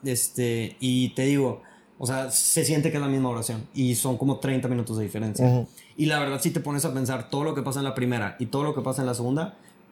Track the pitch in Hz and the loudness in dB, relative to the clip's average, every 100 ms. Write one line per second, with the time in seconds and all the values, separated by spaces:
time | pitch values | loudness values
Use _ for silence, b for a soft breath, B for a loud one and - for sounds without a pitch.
0 | 135 120 - - 120 117 113 - 131 127 | -4 -2 -2 0 0 0 -4 -2 0 2
1 | 127 - 135 143 131 107 B B B - | 2 2 2 2 2 -2 B B B -8
2 | 123 131 131 - - 165 151 151 156 151 | -4 -4 -2 0 2 2 2 2 2 0
3 | 143 135 127 117 110 110 127 - 127 120 | 0 0 0 -2 -4 -6 -6 0 2 2
4 | 135 117 135 131 139 131 123 123 113 110 | 0 0 0 0 0 0 0 -2 -2 -2
5 | 104 107 110 104 127 123 117 B B B | -2 -2 -2 2 4 4 0 B B B
6 | 156 151 139 139 175 165 143 143 160 131 | 0 2 0 0 0 0 -2 -2 0 0
7 | 127 131 113 139 156 143 131 135 139 127 | -2 -2 -2 -2 -2 -2 -2 -2 -2 0
8 | 123 120 101 - 120 139 151 143 135 131 | 0 0 -2 -4 -4 0 0 -2 -2 -2
9 | 127 120 120 147 165 - b b - | -2 0 0 0 -2 -8 b b -20